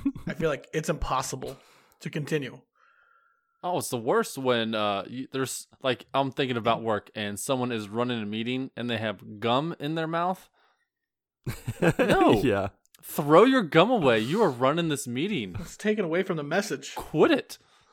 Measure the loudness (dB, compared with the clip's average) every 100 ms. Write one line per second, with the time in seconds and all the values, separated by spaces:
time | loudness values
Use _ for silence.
0 | -6 -6 -10 -2 -2 -2 -4 -6 -4 -4
1 | -2 -2 -2 -6 -10 -12 _ _ _ _
2 | -10 -8 -4 -4 -4 -12 _ _ _ _
3 | _ _ _ _ _ _ -4 -4 -2 -4
4 | 0 0 0 -2 0 2 0 0 0 -2
5 | -4 -10 -8 -4 -4 -6 -12 -6 -2 -2
6 | -2 0 0 -2 -2 0 0 0 0 -2
7 | -4 -8 -6 -6 -2 -2 0 -4 -6 -4
8 | -2 -2 -4 -4 -4 -4 -6 -8 -4 -2
9 | -2 -6 -12 -4 0 0 0 -6 -6 -4
10 | -4 -2 -2 -4 -10 _ _ _ _ _
11 | _ _ _ _ -10 -8 -10 0 2 4
12 | 4 6 6 4 4 0 -2 _ _ _
13 | -8 -4 6 8 8 4 4 4 6 4
14 | 4 4 2 2 2 4 2 2 0 -2
15 | -4 -4 -2 -2 -4 -8 -12 -4 -2 0
16 | 0 -2 0 -4 -2 -2 -2 -6 -8 -12
17 | -4 4 6 4 -2 -18 _ _ _